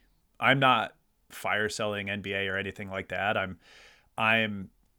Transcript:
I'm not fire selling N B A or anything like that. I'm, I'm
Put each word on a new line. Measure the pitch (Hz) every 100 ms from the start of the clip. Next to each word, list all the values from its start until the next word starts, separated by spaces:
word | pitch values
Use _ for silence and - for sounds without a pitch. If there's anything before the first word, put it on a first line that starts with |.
| _ _ _ _
I'm | 113 135
not | 135 117 107 - _ _ _
fire | - 98 101 107
selling | - 107 104 98
N | 101
B | 95
A | 98 98
or | 95
anything | 98 - 101
like | 95 98
that. | 92 98 110
I'm, | 95 90 - - - - _ -
I'm | 110 113 110 101 92 _ _